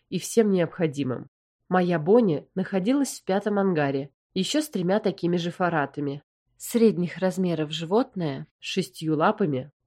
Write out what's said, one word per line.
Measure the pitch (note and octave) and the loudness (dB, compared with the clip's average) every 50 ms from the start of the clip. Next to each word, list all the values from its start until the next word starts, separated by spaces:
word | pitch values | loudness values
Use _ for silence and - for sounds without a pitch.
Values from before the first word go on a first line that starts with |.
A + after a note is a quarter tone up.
| _ - | _ -8
и | F#3 F3+ | -8 -6
всем | - - - A#3 A3 G#3 | -6 -2 2 2 2 4
необходимым. | F#3+ F3+ E3 D#3 - - F3 D#3 C3+ C#3+ C#3 B2+ A#2 - - - _ _ _ _ _ _ _ - | 4 2 2 0 -2 -2 -2 -2 -2 -2 -4 -4 -4 -6 -8 -14 _ _ _ _ _ _ _ 0
Моя | - F#3 F3+ F3 F3 D#3+ | 0 2 2 2 0 0
Бонни | D3 F3 G#3+ B3 A#3 F#3 D3 C3 - _ - | 2 4 4 6 6 4 2 0 -4 _ -6
находилась | F#3+ F#3 - G3+ F#3 F3 A#3 C4+ D4 C4+ - - - | -6 -4 -2 -2 -2 0 2 2 2 0 -2 -4 -6
в | - | -4
пятом | - F#3+ G3+ G3 A3 G#3 G3+ | -2 -2 0 0 0 0 0
ангаре, | G3 G3 F3 D3+ C#3+ C#3 C#3 C3+ C#3+ - _ _ _ _ - | 2 2 2 2 0 0 0 -2 -4 -8 _ _ _ _ -4
еще | F#3 F#3 - - D4+ | -4 -2 0 0 -2
с | D4+ - | -2 -2
тремя | - F#3+ E3+ F3+ F#3+ A3 | -4 -2 0 0 0 0
такими | - G3 F3+ - E3+ E3+ F3 F3 | 0 -2 -2 -2 -2 0 0 0
же | E3 F3 | -2 -4
фаратами. | - - F#3 E3+ E3 D3+ C#3 C3+ - D3 D3 C#3 C#3 D3+ - _ _ _ _ _ _ - | -4 -2 -2 0 0 0 -2 -2 -4 -6 -6 -6 -6 -8 -12 _ _ _ _ _ _ -18
Средних | - - - A3+ A3+ G#3+ D#3+ E3 F3 D#3+ - | -8 -2 2 4 4 4 4 2 -2 -4 -2
размеров | - F#3+ F#3 F3 F#3 F#3 F3 E3 D#3 D#3 D3+ | -2 -2 -2 0 0 0 0 0 -2 -2 -4
животное, | D#3 D#3+ E3 D#3+ G3 A3+ C4 - - F#3+ E3 D3 C3+ C3+ D#3 - _ _ | -4 -8 -4 0 0 0 0 0 -4 -4 -4 -4 -4 -6 -10 -14 _ _
с | - | -12
шестью | - - F#3+ - - - - D#3+ D#3 D#3 | -6 -4 -4 -4 -4 -6 -8 -4 -2 0
лапами, | D3 D#3+ G3+ A3 G#3+ G3+ D3+ C#3 B2+ C#3 D3+ _ _ _ | 2 2 2 2 2 0 0 0 -2 -4 -8 _ _ _